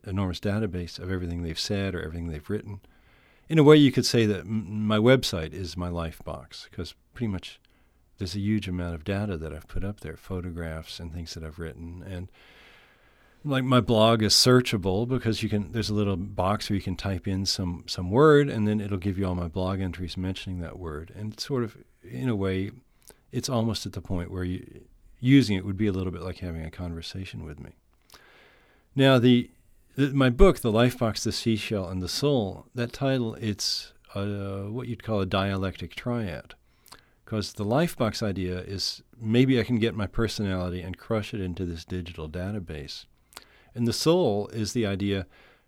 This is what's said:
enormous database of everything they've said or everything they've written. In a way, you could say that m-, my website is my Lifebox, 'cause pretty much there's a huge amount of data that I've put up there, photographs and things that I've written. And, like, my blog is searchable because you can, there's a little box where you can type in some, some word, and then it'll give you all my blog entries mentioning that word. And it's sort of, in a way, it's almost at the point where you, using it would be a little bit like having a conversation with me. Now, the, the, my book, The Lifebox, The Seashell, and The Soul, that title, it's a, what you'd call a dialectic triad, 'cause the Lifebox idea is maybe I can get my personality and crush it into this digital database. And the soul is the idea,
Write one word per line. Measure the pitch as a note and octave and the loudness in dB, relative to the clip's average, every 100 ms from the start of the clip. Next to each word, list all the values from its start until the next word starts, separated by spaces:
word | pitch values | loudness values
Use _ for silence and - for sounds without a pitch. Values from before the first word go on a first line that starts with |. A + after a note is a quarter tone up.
| - | -6
enormous | F#2+ F#2 E2+ | -2 -2 -2
database | G#2 G2+ G#2+ F2 E2+ - | -2 -2 -2 -4 -8 -10
of | F2+ | -6
everything | F#2 F2 E2+ | -4 -4 -4
they've | E2+ E2 | -4 -4
said | - G2+ G2 | -4 -2 -2
or | F2 | -4
everything | D#2+ E2+ E2+ | -6 -6 -8
they've | D2+ - | -8 -6
written. | G#2 G#2+ G2 - _ _ _ _ _ - | -6 -6 -14 -16 _ _ _ _ _ 2
In | D#3+ | 8
a | |
way, | D3 D3+ | 10 12
you | C#3 | 10
could | - | 6
say | A#2+ A#2+ G#2+ | 4 4 4
that | F#2+ | 2
m-, | E2+ A2 F2+ G#2+ G#2+ | -2 -4 -2 -2 2
my | G#2+ | 6
website | A#2 C3 - F2 D#2+ | 8 6 4 -4 -6
is | D#2+ F2 E2 | -6 -8 -6
my | F2 | -4
Lifebox, | E2+ E2 - - D2+ - - - | -4 -6 -8 -12 -12 -14 -20 -14
'cause | - E2 - _ | -10 -10 -12 _
pretty | - A#2 | -6 -4
much | F#2 - - _ _ _ _ _ - | -4 -8 -18 _ _ _ _ _ -10
there's | F#2 G2 | -8 -4
a | |
huge | G2+ G#2+ G2 | 0 0 -2
amount | F2+ F2 | -4 -4
of | E2 | -6
data | D#2 G2 G#2 E2 | -4 -4 -2 -4
that | D#2 | -6
I've | D2+ - | -10 -8
put | - | -4
up | F#2+ G#2+ | -4 -6
there, | - D#2+ | -12 -12
photographs | - F#2 F2 E2 E2 D#2+ D#2+ - | -8 -8 -6 -8 -8 -8 -10 -12
and | E2+ | -10
things | E2 D#2+ | -10 -10
that | - | -10
I've | D#2+ D2+ | -12 -10
written. | D#2+ - E2+ F2 F2+ | -10 -10 -14 -14 -12
And, | F2+ F#2+ - - - - - _ _ _ _ _ _ | -10 -12 -16 -20 -20 -20 -20 _ _ _ _ _ _
like, | D3+ C3 | -2 0
my | C3 B2 | 4 4
blog | G#2+ A2 A2 A#2 | 6 6 8 6
is | G#2+ | 4
searchable | - B2+ B2+ B2 G2 F#2 F#2+ A#2+ | 6 8 6 6 0 0 0 0
because | B2+ A2+ G#2 | -2 -2 -2
you | G#2+ | 0
can, | G#2 F2 | -2 -2
there's | A2 G#2 | -4 -2
a | |
little | G#2 G2+ F#2 | 0 0 -2
box | G2+ G2 F#2 G#2 - | -4 -2 0 0 -2
where | G2 | -2
you | |
can | G2 | -2
type | F2 G2 F#2 G2+ | -4 -4 -4 -2
in | F#2+ F#2+ | -2 -2
some, | - F2+ F2 - | -2 -4 -6 -8
some | - F2+ | -6 0
word, | A2+ D#3 C#3+ C#3+ | 6 8 8 4
and | A#2 G#2+ | 0 0
then | G#2+ | 0
it'll | G2+ G2 | -2 -2
give | G2+ F#2+ | -2 -2
you | F#2+ | -2
all | |
my | F2+ E2+ | -2 -4
blog | F#2+ F#2 F#2+ | -2 -2 -2
entries | F#2 E2+ F2 F#2+ | -4 -4 -6 -4
mentioning | F#2 F2+ G2 F2+ | -4 -6 -8 -8
that | E2 F#2 | -8 -10
word. | E2+ D2 E2+ - | -10 -10 -12 -10
And | G#2+ | -10
it's | G#2 - | -8 -4
sort | C3 | -2
of, | A2 - - _ | -4 -8 -20 _
in | A#2 B2+ C3 | -14 -6 -2
a | G#2 | 0
way, | F#2+ F#2+ G2 B2+ - _ - - _ | 0 0 -2 -8 -20 _ -20 -20 _
it's | B2+ C3 | -6 -2
almost | A#2+ A2+ G2+ G2+ | 0 0 -2 -6
at | |
the | F#2 | -8
point | - F#2 F2+ | -4 -4 -4
where | F#2 | -6
you, | F2+ F#2 - - - _ - - | -4 -6 -10 -20 -20 _ -20 -2
using | B2+ C#3 G#2 F#2+ | 6 6 6 2
it | |
would | G2 F#2+ | -2 0
be | G#2+ | 0
a | |
little | F#2+ F#2 | 0 -4
bit | F2 | -6
like | F2+ - | -8 -8
having | F2+ E2 | -8 -8
a | E2 | -8
conversation | - F2+ E2 - F#2+ F#2 - | -8 -8 -8 -10 -10 -10 -10
with | - D2 | -12 -12
me. | - - _ _ _ - - - - _ _ _ _ | -16 -20 _ _ _ -20 -20 -20 -20 _ _ _ _
Now, | C#3 C3+ C3 | 2 6 6
the, | B2 B2 A#2+ _ _ _ _ - | 6 6 2 _ _ _ _ -2
the, | C#3 | 0
my | C#3 C3 | 2 2
book, | A#2+ G3 C#3+ | 8 8 8
The | A#2+ | 2
Lifebox, | G#2+ B2 B2 A2+ G2+ | 4 4 2 -2 -2
The | A2 | -4
Seashell, | - A#2 A2 - G#2 F2 | -2 0 -2 -2 -4 -4
and | F#2 | -4
The | F2 | -4
Soul, | - C#3+ C3+ G2 F#2 - | -2 2 2 0 -4 -10
that | B2 A#2+ | -8 -6
title, | - C#3 C3+ A2+ - | -2 0 0 -2 -4
it's | A2 G2+ - - - - - | -4 -2 -4 -4 -8 -18 -12
a, | G2+ G2+ G2+ G2 G2 G2 | -6 -4 -4 -6 -8 -8
what | A#2+ A#2+ | -8 -8
you'd | A2 | -8
call | - G#2 | -2 -2
a | F#2+ | 0
dialectic | G2 G2 G2 F#2+ - F2 | 2 0 0 -2 -6 -10
triad, | - B2+ A#2+ G2+ C#2+ - - _ _ _ - _ _ | -8 -6 -4 -4 -8 -12 -20 _ _ _ -20 _ _
'cause | - G#2+ G2 | -6 -4 -4
the | - | -4
Lifebox | G#2 C3 E3+ - A2 - | 0 2 0 0 -2 0
idea | G#2+ F#2+ F2+ F2+ | -4 -2 -4 -6
is | F2+ G2 - - - - | -6 -6 -6 -8 -14 -8
maybe | A2 A#2 C3 B2+ | 2 4 6 4
I | |
can | A2 A#2 | 2 2
get | A2 | 0
my | F#2 G2 | 0 -4
personality | - A2 - G2+ F#2 F2+ F2+ | -2 -2 -2 -2 -2 -4 -6
and | E2+ F2+ | -8 -10
crush | - A2 G2 | -4 -4 -4
it | G#2+ | -6
into | F#2 F2 | -6 -4
this | F2+ E2 - | -6 -6 -8
digital | F#2 E2+ E2+ D#2 | -8 -8 -10 -10
database. | E2+ F#2 G#2+ E2 D2+ D2+ - - _ _ - - _ _ | -8 -6 -8 -8 -10 -10 -14 -18 _ _ -20 -20 _ _
And | A#2+ A#2 | -2 -2
the | |
soul | - D#3 F3 D3 G2+ G2+ | 2 4 4 4 0 -4
is | G#2+ G#2 | -6 -4
the | B2 | -2
idea, | G#2 G2 G2+ G2 F2+ _ - _ | -2 0 -2 -2 -6 _ -20 _